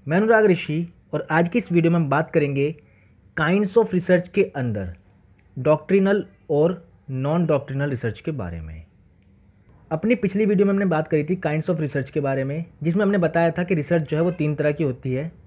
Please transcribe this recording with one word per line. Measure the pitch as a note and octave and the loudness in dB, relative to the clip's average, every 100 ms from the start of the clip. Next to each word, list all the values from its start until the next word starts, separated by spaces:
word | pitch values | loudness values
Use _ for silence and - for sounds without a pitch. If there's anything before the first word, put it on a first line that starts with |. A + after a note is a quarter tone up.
| C3+ | 0
मैं | E3+ | 0
अनुराग | A3 A3 G#3+ | 4 4 4
ऋषि | F3+ - D#3 E3+ - _ | 2 0 -4 -4 -12 _
और | D3 - | -8 0
आज | D#3 E3+ | 0 2
की | E3 | 0
इस | - | 2
वीडियो | F3 E3 | 2 4
में | E3+ | 2
हम | D3 | 2
बात | C#3+ D#3+ | 0 0
करेंगे | E3 D3 C#3 D3 E3 _ _ _ _ _ - | 0 0 0 -2 -4 _ _ _ _ _ -4
kinds | D#3 G3 G3+ A#3 | 0 2 2 2
of | A3 | 2
research | F#3 F3+ F3+ F3+ | -2 2 0 2
के | G#3 | -2
अंदर | G3 C#3+ B2 G#2 F2+ E2+ _ _ _ _ _ - | 0 -2 -4 -4 -6 -12 _ _ _ _ _ -4
डॉक्ट्रिनल | C3 D3+ - G3 F#3+ G#3 E3+ _ - | 0 0 2 2 2 0 -4 _ -4
और | D3 E3 F3+ - _ - | 0 2 0 -12 _ -10
non-doctrinal | C3 C#3 E3+ D#3+ D3 C#3+ C3+ C#3+ | -6 -2 0 2 0 -2 -4 -4
रिसर्च | B2 A#2 G#2 | -4 -6 -6
के | - | -8
बारे | C#3+ F2+ E2 | -8 -8 -10
में। | D#2 D#2+ D#2+ _ _ _ _ _ _ _ _ - _ | -12 -16 -20 _ _ _ _ _ _ _ _ -20 _
अपनी | D#3 G#3+ B3 | -4 0 0
पिछली | F#3+ G3 G#3+ | 0 0 2
वीडियो | G3 G3 | 4 2
में | |
हमने | G3 G3 | 2 0
बात | D#3+ D#3+ | 0 0
करी | D#3 | -2
थी | D3+ F#3 | 0 -2
kinds | D#3+ D#3 D#3+ | -2 -2 -2
of | D#3+ | -2
research | D3 C#3 B2+ | -2 -4 -4
के | D#3 | -4
बारे | C#3 C3+ | -2 -2
में, | C3+ D3+ E3+ - | -4 -6 -8 -6
जिसमें | D#3 F3+ G3+ | -2 0 2
हमने | G3+ | 2
बताया | E3 E3+ E3+ | 2 2 0
था | E3 | 0
कि | F3 F3 | -2 -2
रिसर्च | C#3 E3+ D3 | 0 -2 0
जो | D3+ | 0
है | |
वो | E3+ | 0
तीन | F3 D3+ D3 | 0 -2 0
तरह | D3 | 0
की | D3 | 0
होती | D3+ B2+ C3 | -2 -2 -4
है। | B2+ E3 - | -4 -6 -12